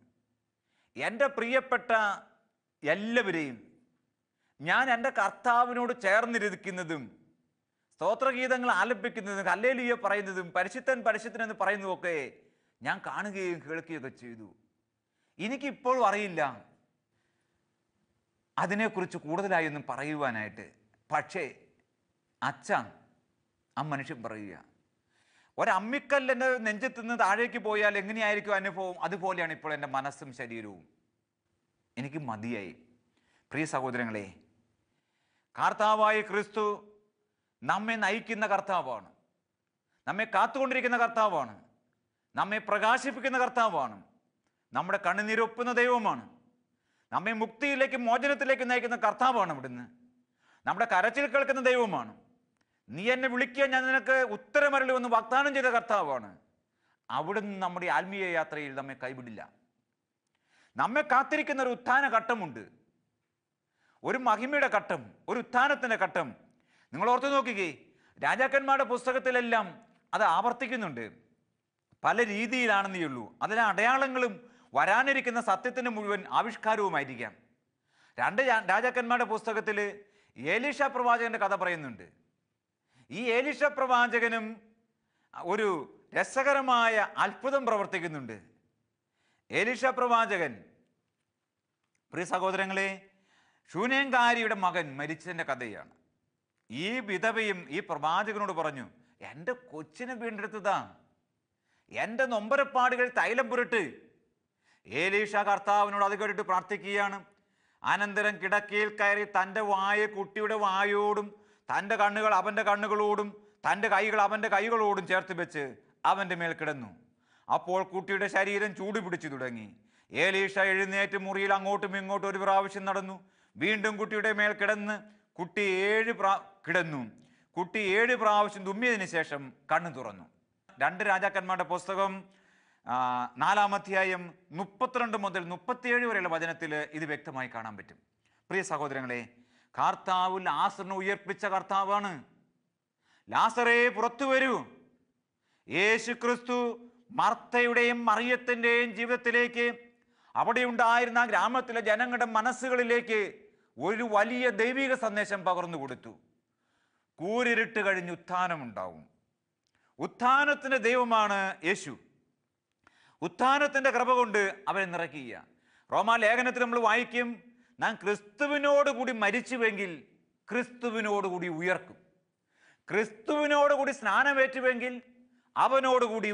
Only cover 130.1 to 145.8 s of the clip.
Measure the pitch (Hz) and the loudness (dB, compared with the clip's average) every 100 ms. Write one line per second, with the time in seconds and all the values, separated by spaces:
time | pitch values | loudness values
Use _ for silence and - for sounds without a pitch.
130.1 | 95 - _ _ _ _ - 139 180 214 | -14 -18 _ _ _ _ -2 -2 0 0
131.1 | 190 196 196 185 185 165 180 175 190 196 | 2 2 -2 -2 -2 -2 -4 -4 -2 -2
132.1 | 190 185 _ _ _ _ _ - 123 127 | -4 -14 _ _ _ _ _ -6 -2 0
133.1 | 123 123 120 151 208 202 202 - 190 190 | -2 -4 -2 2 4 4 0 -2 0 0
134.1 | 185 175 - _ 156 190 - 254 254 233 | 0 -6 -18 _ -10 -10 -6 -4 -2 -2
135.1 | 214 196 180 175 175 - 247 247 240 240 | -2 -4 -6 -6 -8 -6 -6 0 0 0
136.1 | 208 180 165 165 165 165 151 151 156 156 | -2 -2 -2 -4 -6 -6 -6 -6 -8 -6
137.1 | 147 151 131 127 117 113 101 - - _ | -6 -8 -10 -10 -10 -12 -12 -18 -20 _
138.1 | _ _ _ - 185 185 156 147 135 127 | _ _ _ -6 -4 -2 -4 -4 -6 -6
139.1 | 123 113 - _ _ _ - 147 190 - | -6 -8 -16 _ _ _ -2 0 0 0
140.1 | 185 185 190 180 147 190 196 190 196 190 | 2 2 0 -2 0 0 -2 -8 -4 -2
141.1 | 202 180 190 208 190 185 196 196 208 202 | -4 -4 -6 -2 -2 0 0 0 0 -2
142.1 | 156 - _ _ _ _ _ _ _ _ | -8 -14 _ _ _ _ _ _ _ _
143.1 | _ - 120 202 233 233 240 240 196 226 | _ -4 2 2 2 4 6 4 2 -2
144.1 | 240 269 262 269 214 120 - _ _ _ | 0 2 4 2 0 -4 -16 _ _ _
145.1 | _ _ _ _ _ - 135 | _ _ _ _ _ -6 2